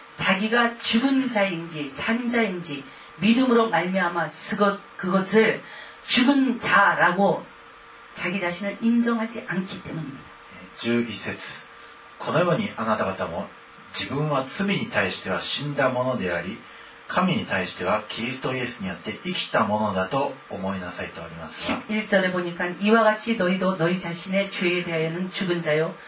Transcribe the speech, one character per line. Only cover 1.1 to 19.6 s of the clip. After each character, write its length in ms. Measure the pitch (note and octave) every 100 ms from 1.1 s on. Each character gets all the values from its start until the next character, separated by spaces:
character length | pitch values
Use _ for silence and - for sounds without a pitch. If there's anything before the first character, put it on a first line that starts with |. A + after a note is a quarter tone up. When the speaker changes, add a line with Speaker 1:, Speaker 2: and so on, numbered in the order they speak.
| C4+ B3+
Speaker 1:
자인지 600 | G#3 G3 E3 E3+ D#3 C#3
산 380 | - - A#3+ A#3
자인지 540 | A#3+ G#3+ F3+ E3 C3+ - - - -
믿음으로 500 | G3+ A#3+ B3+ A#3 A3
말미암아 580 | E3 F3+ F#3+ F3 F3 D#3 - -
그것, 300 | G3+ G3+ - - -
그것을 640 | F#3 F#3+ F#3+ G#3+ A3 - - - - - -
죽은 520 | B3 B3+ C4+ B3+ -
자라고 840 | G3+ G3 G3 D#3+ E3+ F3+ G3 C#3 - - - - - - -
자기 260 | - F3+ F#3+
자신을 380 | F3 F3 G3+ G3
인정하지 640 | A3+ A#3 A#3 A3+ A3 - -
않기 360 | F#3 F#3 -
때문입니다. 340 | D3+ D#3+ C#3 B2+ - - -
Speaker 2:
え 120 | - F#2 -
ー、 60 |
十 200 | A2+ A#2
一 140 | A#2 G2
節。 420 | - G2 - - - - - - - -
こ 140 | B2
の 80 | C#3+
よ 120 | F3
う 60 | C#3
に 140 | G2 -
あ 80 | A2
な 120 | G#2+
た 80 | F#2+
方 220 | F2+ E2
も 200 | - - - - - -
自 180 | - -
分 160 | C3+ D3+
は 160 | C#3 C3
罪 200 | - G3 D3+
に 120 | A2+
対 240 | G#2+ F#2+
し 100 | -
て 80 | G2
は 100 | F#2
死 260 | - - D3
ん 100 | C#3+
だ 140 | C3
も 140 | B2
の 140 | B2+ A2+
で 160 | F2+
あ 80 | E2+
り、 160 | F2+ A#2 - - - - -
「神 260 | F#3 F#3 A#2+
に 100 | -
対 220 | G2 F#2
し 80 | -
て 100 | F2+
は 180 | G#2 -
キ 140 | A#2
リ 80 | A#2
ス 100 | C3+
ト 120 | C3+
イ 60 | B2+
エ 60 | A#2+
ス 140 | -
に 60 | F#2+
よ 60 | E2+
っ 20 |
て 220 | A2 G2+
生 100 | F3+
き 160 | F3 -
た 140 | B2